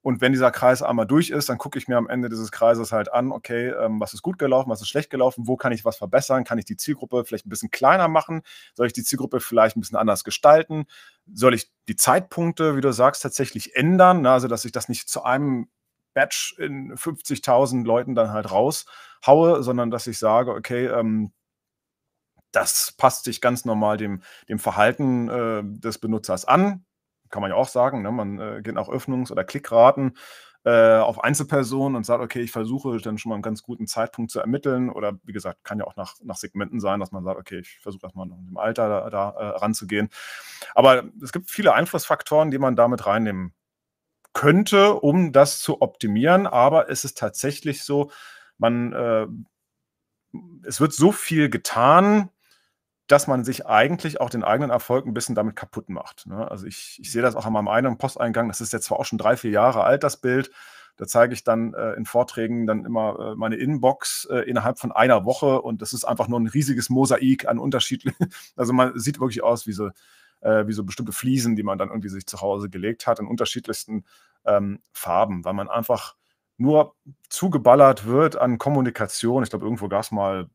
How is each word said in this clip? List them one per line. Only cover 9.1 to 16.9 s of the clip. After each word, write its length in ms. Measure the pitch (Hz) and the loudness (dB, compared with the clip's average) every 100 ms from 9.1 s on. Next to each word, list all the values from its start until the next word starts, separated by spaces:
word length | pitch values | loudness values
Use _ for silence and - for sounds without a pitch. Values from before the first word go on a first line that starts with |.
| 131 123 127 | -6 -4 -4
vielleicht 340 | - 113 110 113 | 0 4 4 2
ein 60 | |
bisschen 160 | 98 107 | -4 -2
anders 260 | 110 98 | 0 0
gestalten, 640 | - - 147 156 160 156 147 - - _ _ | -4 4 8 8 4 -8 -8 -16 -20 _ _
soll 200 | 190 127 | 2 4
ich 160 | 113 - _ - | 4 -4 _ -10
die 80 | 104 | 0
Zeitpunkte, 800 | - 165 185 - 170 165 160 139 | 2 2 0 -4 -4 0 0 2
wie 40 | |
du 120 | 135 | 0
sagst, 300 | 113 127 - | 4 2 2
tatsächlich 520 | 135 - 135 - - 131 | -8 -6 -6 -6 -6 0
ändern, 460 | 151 185 180 180 | 2 6 6 8
ne? 100 | 127 | 4
Also 160 | 127 123 | 4 2
dass 160 | 117 | -4
ich 80 | 117 | -6
das 160 | 117 - | -8 -6
nicht 220 | 117 - | -8 -6
zu 160 | - - | -6 -2
einem 420 | 131 143 127 113 _ _ _ _ | -2 -2 -4 -8 _ _ _ _
Batch 420 | - - - - - | -2 -2 -2 -8 -8
in 380 | 156 139 135 | -8 -8 -12